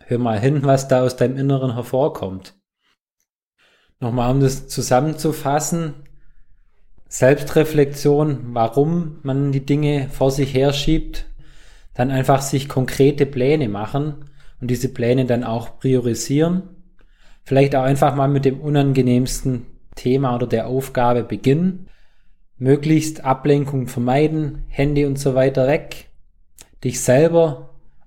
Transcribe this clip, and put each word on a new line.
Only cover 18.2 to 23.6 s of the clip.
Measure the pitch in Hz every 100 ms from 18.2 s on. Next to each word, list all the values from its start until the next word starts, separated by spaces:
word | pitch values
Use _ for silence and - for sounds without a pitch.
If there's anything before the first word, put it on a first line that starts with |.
| 139
mit | 139 139
dem | 139
unangenehmsten | 151 147 139 131 123 123 131 - 135 123 - - - -
Thema | 123 135 135 120
oder | 120
der | 113 117
Aufgabe | 127 131 - 120 120
beginnen. | 110 107 131 143 185 185 - - - _ - - - -
Möglichst | 127 143 151 160 - - 131
Ablenkung | 131 147 143